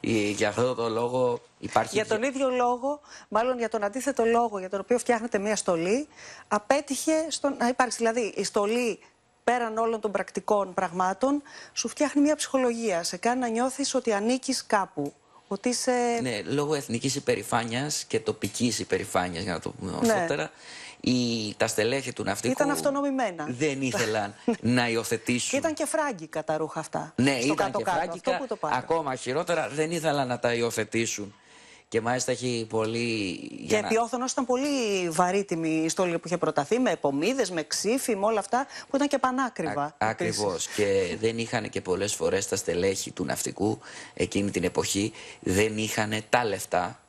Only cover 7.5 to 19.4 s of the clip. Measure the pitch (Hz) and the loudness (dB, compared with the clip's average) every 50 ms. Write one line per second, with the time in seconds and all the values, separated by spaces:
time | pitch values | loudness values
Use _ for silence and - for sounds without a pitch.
7.5 | 269 - - 240 247 - 262 240 - - 233 220 226 247 233 190 - - 196 - | 0 2 0 0 4 2 2 2 2 2 2 2 2 2 -2 -2 -2 -4 -4 0
8.5 | - 220 202 208 226 240 247 233 185 - - - _ _ _ _ _ _ _ - | 0 0 2 2 2 2 0 0 -2 -4 -10 -20 _ _ _ _ _ _ _ 0
9.5 | 240 247 240 226 220 220 226 226 226 214 214 214 190 196 185 - - 202 190 - | 2 2 0 -2 -2 0 0 0 0 -2 -2 -2 -2 -2 -4 -2 -4 -6 0 2
10.5 | 220 202 196 185 180 - 190 175 165 180 185 185 190 - - 269 285 294 - - | 2 2 2 0 -2 -2 -2 -2 0 0 0 0 2 2 2 2 2 0 -2 -6
11.5 | - - - - - - - 233 - - 302 277 - 285 285 294 302 294 - - | -20 -18 -20 -12 -8 -6 -6 -6 0 0 0 2 4 4 4 4 4 2 -2 0
12.5 | - 269 254 240 233 233 233 220 185 165 170 - - 175 - 233 247 262 254 233 | 2 2 2 2 0 0 0 0 0 0 -2 -2 -6 0 0 0 2 2 0 0
13.5 | 220 233 247 262 - - 277 - - 262 247 233 214 196 208 226 254 262 - - | 0 2 0 0 0 -2 -4 0 0 0 2 2 0 2 2 2 0 0 0 -2
14.5 | 254 - - - - 202 190 180 - - 143 143 - _ _ _ _ - _ _ | -4 -4 0 0 2 2 2 0 -4 -4 -4 -4 -6 _ _ _ _ -20 _ _
15.5 | 202 196 - 254 240 233 - 262 247 247 240 240 233 233 - 131 117 104 98 80 | -6 -2 0 0 0 0 0 2 2 2 2 2 0 0 0 -2 -2 -2 -2 0
16.5 | 123 143 147 147 156 143 135 - 113 117 - 139 131 143 - - 123 98 104 - | 0 0 2 2 0 -2 0 -2 -4 0 0 0 -2 0 0 0 0 0 0 0
17.5 | - 117 117 117 113 123 139 151 - - - - - 113 - - 107 - - 151 | 0 0 0 0 -2 -2 -2 -2 -4 -4 -4 -2 -2 0 0 0 -2 -2 -4 -4
18.5 | - - 120 123 110 - 95 - - 92 98 - - 92 90 90 87 82 | 0 0 0 0 2 0 -2 -2 -2 -2 -2 0 0 0 0 0 -2 -4